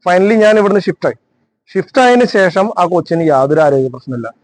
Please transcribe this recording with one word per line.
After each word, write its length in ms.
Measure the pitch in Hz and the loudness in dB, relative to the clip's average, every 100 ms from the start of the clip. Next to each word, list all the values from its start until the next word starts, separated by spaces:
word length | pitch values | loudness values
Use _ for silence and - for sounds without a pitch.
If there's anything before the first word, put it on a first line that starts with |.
| - | 0
Finally 260 | 180 196 | 2 2
ഞാൻ 240 | 220 214 214 | 2 2 2
ഇവിടുന്ന് 220 | 202 202 | 2 0
ഷിഫ്റ്റ് 260 | 185 160 151 | -2 -6 -6
ആയി. 80 | 113 _ _ _ _ _ | -8 _ _ _ _ _
ഷിഫ്റ്റ് 260 | 190 - - | -8 -4 0
ആയതിനു 240 | 254 247 | 2 2
ശേഷം 480 | 247 214 190 160 190 220 | 2 0 0 0 -4 -2
ആ 60 | |
കൊച്ചിന് 400 | 175 175 156 165 | -2 -2 -2 -4
യാതൊരു 360 | 160 139 135 151 | 0 0 0 2
ആരോഗ്യ 280 | 151 139 131 | 2 0 -2
പ്രശ്നമില്ല. 460 | 123 127 123 113 - | -8 -12 -12 -12 -16